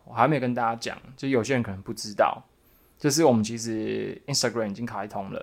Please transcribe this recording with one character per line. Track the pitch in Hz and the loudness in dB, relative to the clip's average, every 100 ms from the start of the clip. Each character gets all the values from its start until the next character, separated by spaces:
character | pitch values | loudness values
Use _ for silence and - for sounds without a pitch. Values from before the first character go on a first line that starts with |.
我 | - | -6
还 | 117 131 | 2 4
没 | 147 | 4
跟 | 123 | 0
大 | 123 | 0
家 | 117 117 | -2 -2
讲， | 120 - - 135 | -6 -10 -14 -8
就 | 135 | 0
有 | 131 | 0
些 | 107 | 2
人 | 131 | 0
可 | 110 | -2
能 | 95 | -6
不 | 107 | -10
知 | 113 107 | -10 -4
道， | 101 101 - - _ _ _ _ _ | 2 2 0 -12 _ _ _ _ _
就 | 147 | 0
是 | 143 | 6
我 | 156 | 6
们 | 117 | 6
其 | 107 117 | 4 -4
实 | 113 110 110 107 104 - - | -6 -4 -4 -4 -6 -8 -4
Instagram | 139 123 113 107 | 0 0 0 -2
已 | |
经 | 98 120 | -4 -8
开 | 107 104 | -8 -8
通 | 104 98 | -8 -8
了， | - | -10